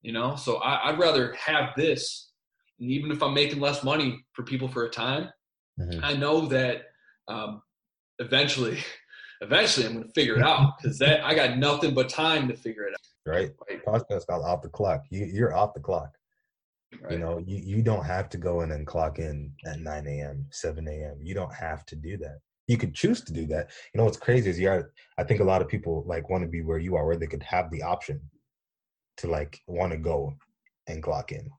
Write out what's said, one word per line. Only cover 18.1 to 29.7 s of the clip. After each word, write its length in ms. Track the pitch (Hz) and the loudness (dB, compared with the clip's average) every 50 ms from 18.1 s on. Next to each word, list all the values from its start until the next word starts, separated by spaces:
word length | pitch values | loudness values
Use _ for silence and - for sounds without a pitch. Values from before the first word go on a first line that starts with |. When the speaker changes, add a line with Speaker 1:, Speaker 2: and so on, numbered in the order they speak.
| 90 92 95 - | -2 -2 -2 -4
Speaker 2:
to 80 | - 90 | -6 -4
go 240 | 85 90 87 87 | -2 0 0 0
in 100 | 82 78 | 0 -2
and 160 | 78 76 76 73 | -2 -4 -6 -4
clock 320 | - 85 78 78 73 73 | 0 0 0 0 -2 -4
in 340 | 80 78 73 71 71 71 69 - - | -6 -6 -6 -8 -8 -10 -14 -12 -12
at 140 | 80 78 78 | -10 -10 -8
nine 280 | 82 78 76 76 73 73 | -8 -8 -8 -8 -6 -6
A 140 | 71 71 | -6 -6
M, 260 | 73 71 71 69 139 139 | -6 -6 -6 -8 -10 -10
seven 360 | - - - 85 76 78 78 78 | -10 -6 -6 -6 -6 -4 -8 -8
A 40 | 76 76 76 73 | -8 -8 -8 -10
M. 80 | 71 71 | -12 -12
You 140 | 73 85 95 | -10 -8 -6
don't 180 | 98 92 80 - | -6 -6 -6 -8
have 320 | - 82 80 78 76 - - | -8 -8 -8 -8 -8 -12 -14
to 80 | - | -14
do 220 | 78 76 82 101 98 | -12 -10 -10 -10 -8
that. 220 | 76 71 73 71 _ _ _ _ _ - | -10 -12 -12 -16 _ _ _ _ _ 0
You 100 | 120 110 | 2 2
could 180 | - - 73 | 2 -2 -4
choose 260 | - - 196 240 - - | 0 0 0 0 0 -2
to 100 | - 80 | -8 -6
do 120 | 80 80 76 | -6 -4 -2
that. 220 | 78 78 76 - - - - - _ | -2 -4 -4 -6 -12 -20 -20 -6 _
You 60 | 110 | 4
know, 60 | 113 | 4
what's 120 | 107 - - | 4 4 0
crazy 320 | - - 120 127 113 98 | 2 4 4 4 4 2
is 100 | 87 85 | 0 2
you 100 | 92 95 | 4 4
are, 220 | 95 90 76 - _ _ - _ _ - | 4 2 0 -4 _ _ -20 _ _ -4
I 60 | 90 | 0
think 160 | - 113 98 | 2 4 4
a 40 | 104 | 6
lot 180 | 95 95 92 | 6 6 4
of 60 | 90 - | 4 2
people, 360 | - - - 85 82 80 71 87 | -2 -4 -2 -2 -2 -2 -2 -4
like, 220 | 87 85 80 - | -4 -4 -2 -2
wanna 180 | 92 92 87 82 | -2 0 0 -2
be 140 | 85 85 | -4 -4
where 180 | 82 80 82 80 | -2 -2 -2 -2
you 160 | 82 92 90 | 0 0 0
are, 100 | 80 73 | 2 2
where 120 | 80 85 82 | 2 0 0
they 100 | 82 78 | -2 -6
could 160 | 73 71 69 | -6 -8 -6
have 260 | - - 90 92 82 | -2 0 0 0 -2
the 120 | 82 78 76 | -6 -6 -2
option 380 | 82 90 92 - - 76 71 71 73 _ _ _ _ _ _ _ _ _ _ _ _ _ _ _ _ _ - | -2 -4 -4 -4 -8 -10 -10 -10 -16 _ _ _ _ _ _ _ _ _ _ _ _ _ _ _ _ _ -8
to, 100 | - 85 | -4 -2
like, 320 | 82 76 73 73 - - _ | -2 -2 -2 -6 -8 -18 _
wanna 300 | - | -8